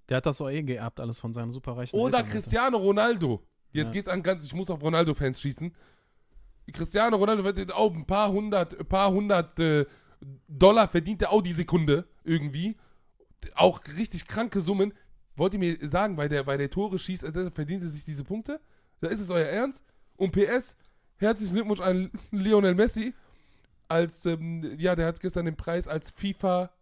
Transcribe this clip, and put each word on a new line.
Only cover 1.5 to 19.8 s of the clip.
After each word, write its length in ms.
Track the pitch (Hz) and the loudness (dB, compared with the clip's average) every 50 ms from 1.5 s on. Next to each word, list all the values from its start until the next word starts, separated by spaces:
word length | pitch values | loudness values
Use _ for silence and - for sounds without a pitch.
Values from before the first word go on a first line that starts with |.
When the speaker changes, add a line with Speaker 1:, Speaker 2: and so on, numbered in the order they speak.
Speaker 1:
superreichen 440 | 120 131 - 131 120 123 123 - - 208 | -10 -10 -10 -10 -8 -8 -8 -4 -2 0
Speaker 2:
Oder 200 | 240 254 254 240 | 0 2 2 0
Speaker 1:
Eltern, 20 | 226 | 0
Alter. 60 | 208 | 0
Speaker 2:
Cristiano 440 | 214 214 - - 220 233 247 262 240 214 | -4 -6 -4 -2 0 2 2 2 2 2
Ronaldo. 640 | 190 196 202 208 220 240 240 185 165 127 113 101 - _ _ _ _ _ | 2 2 2 4 4 2 2 0 0 -2 -2 -4 -6 _ _ _ _ _
Jetzt 160 | - 147 151 110 | -4 -4 -4 -2
Speaker 1:
Ja. 40 | |
Speaker 2:
geht's 160 | 117 202 202 185 | -4 -6 -4 -4
an 140 | 180 190 | -4 -2
ganz, 220 | 170 180 190 170 147 | 0 -2 -2 -2 -4
ich 100 | 135 139 | -10 -8
muss 160 | 180 190 190 | -8 -6 -6
auf 120 | 175 143 | -6 -4
Ronaldo-Fans 580 | 143 160 165 165 170 156 143 - 143 131 131 - | -2 0 2 2 2 2 0 -2 -2 -4 -4 -4
schießen. 320 | - 139 127 - 160 175 170 _ - _ _ _ _ _ _ _ _ _ - - - - - _ - - | -6 -8 -6 -6 -10 -10 -12 _ -20 _ _ _ _ _ _ _ _ _ -20 -20 -20 -20 -20 _ -20 -14
Cristiano 440 | - - 165 - - 208 226 233 226 | -10 -8 -6 -2 2 2 2 4 4
Ronaldo 280 | 190 202 208 220 202 190 | 4 4 4 2 2 0
wird 140 | 196 190 185 | -2 -2 -4
jetzt 160 | 190 180 - | -4 -4 0
auch 200 | 190 220 214 170 | 2 2 2 2
ein 120 | 160 147 | -2 -4
paar 240 | - 185 202 214 202 | -2 0 2 2 2
hundert, 460 | 190 208 214 214 208 190 170 - - - | 2 0 0 0 0 0 0 0 -4 -10
ein 80 | 156 | -6
paar 240 | - 185 190 202 202 | 0 2 4 4 4
hundert, 460 | 185 202 208 202 196 175 165 - - - | 4 2 2 4 4 2 2 0 -2 0
äh, 240 | 170 160 151 147 139 - - _ _ _ _ - - 139 135 - _ - | 2 4 4 4 2 0 -4 _ _ _ _ -20 -18 -18 -18 -20 _ -6
Dollar 400 | 151 - 180 196 214 226 208 - | 4 8 8 10 10 8 6 4
verdient 340 | - 170 151 185 220 165 | 4 0 0 0 -2 -2
er 80 | 202 170 | 0 4
auch 100 | 202 220 | 4 4
die 100 | 175 180 | 2 2
Sekunde 540 | 175 156 175 - 175 175 156 143 143 170 185 - _ _ - | -2 -4 -2 0 2 2 4 4 2 2 0 -6 _ _ -4
irgendwie. 520 | - 165 160 147 147 131 156 180 214 220 - _ _ - _ _ _ _ _ _ _ _ - - - - | -2 -2 -2 -2 -4 -6 -4 -4 -6 -6 -8 _ _ -20 _ _ _ _ _ _ _ _ -16 -14 -6 2
Auch 260 | - 175 185 180 - - 147 147 170 | 4 4 4 4 2 -10 -12 -6 -6
richtig 280 | 226 - - 165 - | -6 -6 -6 -10 -10
kranke 340 | - - 214 240 233 - 202 | -8 -6 -4 -4 -2 -2 -2
Summen. 340 | 160 170 202 190 196 208 - - _ - - - - _ - | 0 0 2 2 0 0 -2 -8 _ -20 -20 -20 -20 _ -4
Wollt 160 | 139 165 190 | -2 -2 0
ihr 60 | 196 196 | 0 0
mir 180 | 180 175 165 - 143 147 | -2 -2 -2 -4 -4 -2
sagen, 280 | 147 180 208 214 185 | 0 0 0 0 -2
weil 120 | 156 147 147 | -2 -2 -2
der, 180 | 147 143 131 | -2 -2 -2
weil 100 | 139 139 143 | -2 -2 -2
der 120 | 143 139 | -2 -2
Tore 280 | - 180 208 208 190 180 | -2 -4 -4 -2 -4 -6
schießt, 260 | - - 185 175 - | -6 -6 -8 -8 -8
also 260 | 156 151 180 185 175 | -6 -6 -4 -6 -6
verdient 320 | - - 151 143 185 196 | -6 -6 -6 -6 -6 -6
er 80 | 175 165 | -6 -8
sich 140 | 151 147 - | -10 -10 -10
diese 200 | 160 151 139 139 | -10 -10 -10 -8
Punkte? 360 | - 190 226 220 - 294 311 _ _ _ _ _ _ _ - | -8 -8 -8 -8 -8 -10 -10 _ _ _ _ _ _ _ -6
Da 80 | 160 165 | -4 -4
ist 120 | 226 208 | -4 -4
es 100 | 202 175 | -4 -2
euer 160 | 180 170 156 | 0 0 0
Ernst? 360 | 139 170 214 254 277 269 - | 0 0 -2 -2 -4 -6 -8